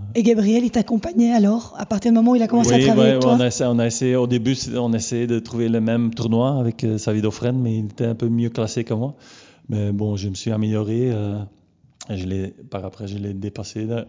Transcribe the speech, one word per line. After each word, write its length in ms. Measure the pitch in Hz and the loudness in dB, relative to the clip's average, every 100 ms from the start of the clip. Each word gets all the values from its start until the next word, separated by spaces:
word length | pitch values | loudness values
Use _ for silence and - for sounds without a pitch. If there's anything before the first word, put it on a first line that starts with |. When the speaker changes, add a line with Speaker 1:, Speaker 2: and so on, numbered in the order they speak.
| 101 123 | -6 0
Speaker 1:
Et 80 | |
Gabriel, 420 | 220 226 202 226 240 | 2 4 4 2 0
il 60 | |
t'accompagnait 600 | 240 202 220 339 349 233 | -2 -2 -2 -2 2 2
alors, 420 | 240 202 226 - - | 4 4 2 -4 -14
à 80 | 202 | -6
partir 260 | 202 233 | -2 2
du 40 | 226 | 4
moment 160 | 233 | 6
où 40 | 247 | 4
il 60 | |
a 60 | 226 | 2
commencé 260 | 233 233 | 4 4
à 40 | 123 | 6
Speaker 2:
Oui, 60 | |
Speaker 1:
travailler 200 | 135 220 135 | 6 6 6
Speaker 2:
ouais, 60 | |
Speaker 1:
avec 100 | 131 | 6
toi ? 160 | 127 123 | 4 4
Speaker 2:
on 0 | |
a, 340 | 123 - 127 | 2 2 0
on 60 | 120 | 2
a 60 | 117 | 0
essayé, 320 | 113 127 127 | 0 0 2
au 100 | 120 | 2
début, 280 | 123 113 135 | 0 0 -2
c'est, 220 | 123 117 | -2 -2
on 140 | 120 | 0
essayait 360 | 113 110 120 120 | -2 -2 -4 0
de 120 | 117 | -2
trouver 300 | 117 117 117 | -2 -2 0
le 100 | 113 | 2
même 340 | 110 117 117 | 2 0 0
tournoi 460 | 117 113 113 131 139 | -2 0 2 2 0
avec, 240 | 117 - | -2 -2
euh, 140 | 113 107 | -2 -2
Xavier 240 | 113 107 | -2 0
Dauphren, 360 | 107 - 120 127 | 0 -2 -2 0
mais 200 | 120 110 | -2 -2
il 80 | 104 | -4
était 200 | - 117 | -4 -4
un 100 | 113 | -2
peu 120 | 117 | -2
mieux 220 | 117 117 | 0 0
classé 340 | 117 110 123 | -2 -4 -4
que 100 | 113 | -4
moi. 220 | 110 131 143 - - - _ - | -4 -4 -8 -20 -20 -20 _ -6
Mais 240 | 107 104 | -4 -2
bon, 240 | 101 107 104 | -2 -2 -4
je 100 | 101 | -6
me 80 | 95 | -6
suis 160 | 113 | -4
amélioré, 600 | 110 107 107 104 113 127 | -2 -2 -2 -2 -2 -2
euh, 280 | 110 104 104 101 _ _ _ _ _ - | -2 -4 -6 -10 _ _ _ _ _ -10
et 80 | 101 | -8
je 100 | 92 | -6
l'ai, 200 | 95 95 - - | -6 -8 -12 -12
par 140 | 98 | -10
après, 240 | 92 - 101 | -10 -10 -10
je 100 | 101 | -8
l'ai 160 | 101 | -8
dépassé, 520 | 98 101 104 98 110 110 | -8 -8 -10 -12 -10 -6
là, 200 | 117 | -8